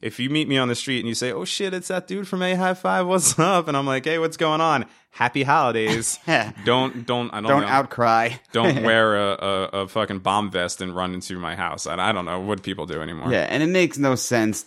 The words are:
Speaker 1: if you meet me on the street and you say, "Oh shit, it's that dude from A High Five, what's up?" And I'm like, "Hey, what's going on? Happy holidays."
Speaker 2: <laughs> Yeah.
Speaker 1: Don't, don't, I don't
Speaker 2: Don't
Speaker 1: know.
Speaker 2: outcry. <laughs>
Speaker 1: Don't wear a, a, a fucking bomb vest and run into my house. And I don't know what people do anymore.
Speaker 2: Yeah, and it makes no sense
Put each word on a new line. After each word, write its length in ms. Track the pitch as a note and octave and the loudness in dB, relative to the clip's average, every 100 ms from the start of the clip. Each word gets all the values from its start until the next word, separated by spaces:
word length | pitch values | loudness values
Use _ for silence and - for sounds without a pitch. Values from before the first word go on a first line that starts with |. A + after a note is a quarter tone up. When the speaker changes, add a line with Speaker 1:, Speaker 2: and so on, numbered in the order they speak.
Speaker 1:
if 200 | A2+ - | -10 -6
you 80 | C3 | -4
meet 180 | D3+ C#3 | -2 0
me 100 | C3+ | 0
on 120 | B2 | 0
the 60 | A#2+ | -2
street 240 | - B2+ | -4 -4
and 100 | A#2 | -4
you 60 | A2+ | -4
say, 180 | B2+ | -4
"Oh 100 | A#2 | -4
shit, 300 | F#3 - G3 | -6 -6 -4
it's 160 | F#3 - | -6 -6
that 180 | F#3 F#3 | -6 -6
dude 220 | F#3+ F#3+ | -8 -6
from 120 | F#3 | -4
A 140 | F3+ F#3 | 0 0
High 200 | F#3 F#3 | 0 0
Five, 320 | F#3 F#3+ F3+ | 0 0 2
what's 300 | F#3 D3 - | 2 2 2
up?" 300 | E3+ F#3 D#3+ | 4 2 2
And 80 | C#3+ | -2
I'm 100 | C#3 | 0
like, 200 | C3 C#3+ | -2 0
"Hey, 140 | E3 | -2
what's 180 | E3 D#3+ | -2 0
going 240 | D#3+ D#3 | 0 2
on? 240 | D#3+ C#3+ - - _ | 4 2 0 -10 _
Happy 340 | - B2 C#3 | 0 0 2
holidays." 760 | C3+ D#3 C3 A2+ A2 A2 A2+ - | 2 4 4 2 0 0 -2 -6
Speaker 2:
<laughs> 40 | - | 0
Yeah. 260 | D3 G#2+ G#2 | 0 0 -2
Speaker 1:
Don't, 420 | G#2 B2+ C3 B2 A#2 | 2 2 2 -4 -4
don't, 240 | B2 A#2+ | -2 -2
I 100 | G#2+ | -4
don't 80 | A2 | 2
Speaker 2:
Don't 120 | C#3 | 2
Speaker 1:
know. 40 | G#2 | 4
Speaker 2:
outcry. 640 | C3 C3 - A#2 A2+ A#2 B2 | 2 0 2 4 4 2 -4
<laughs> 100 | - | -4
Speaker 1:
Don't 300 | A2+ F3+ C3+ | 2 2 4
wear 340 | A2+ A2+ A2 G#2 | 4 4 4 4
a, 140 | G2+ | 0
a, 300 | - G2 F#2+ F#2+ G2 | 0 -2 -2 -2 -2
a 60 | F#2+ | -2
fucking 300 | A2 G#2 G2 | -2 -2 -2
bomb 300 | F#2+ G2+ G#2 | 2 2 2
vest 300 | F#2 F2 - | 0 -2 -4
and 160 | F#2 F2+ | -6 -4
run 180 | F#2 | -4
into 240 | F2+ - F2+ | -4 -8 -8
my 180 | E2+ F#2 | -6 -4
house. 280 | F2 D2 - | -4 -4 -6
And 120 | F2 | -2
I 140 | F#2+ | 0
don't 100 | G2+ | 0
know 160 | E2+ F2+ | -2 -4
what 240 | G2 G2 | -4 -4
people 220 | G2 F2+ E2 | -4 -6 -6
do 160 | D#2 | -6
anymore. 280 | D#2+ E2 E2+ | -6 -6 -2
Speaker 2:
Yeah, 140 | G#2+ D2+ | 0 0
and 120 | B2 | 0
it 60 | D#3+ | 0
makes 300 | F#3 E3 C3+ | 2 0 0
no 180 | C#3 B2+ | 0 0
sense 480 | - A#2+ A2 G2+ | 0 0 0 -2